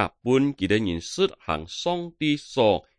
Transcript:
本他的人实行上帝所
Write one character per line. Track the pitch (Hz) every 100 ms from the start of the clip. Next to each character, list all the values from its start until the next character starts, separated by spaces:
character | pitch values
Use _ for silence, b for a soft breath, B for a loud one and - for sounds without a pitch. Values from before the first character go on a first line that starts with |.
| 95 _
本 | 120 131 143 139
他 | 95
的 | 107
人 | 104 85
实 | - - 190 -
行 | - 78 82
上 | - 170 175 170 -
帝 | 156 147
所 | - 135 113 90 -